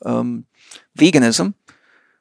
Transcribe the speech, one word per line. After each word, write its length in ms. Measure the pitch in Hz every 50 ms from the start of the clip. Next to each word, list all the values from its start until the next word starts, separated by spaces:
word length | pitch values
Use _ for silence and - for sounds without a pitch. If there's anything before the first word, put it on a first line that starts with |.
| -
um, 400 | - 120 117 117 123 120 117 123 _ _ _ _ _ - - _ _ _ -
veganism. 560 | 151 170 160 151 127 113 113 - 170 190 208 _ _ _ _ _ _ _ _ _ _ _ _ _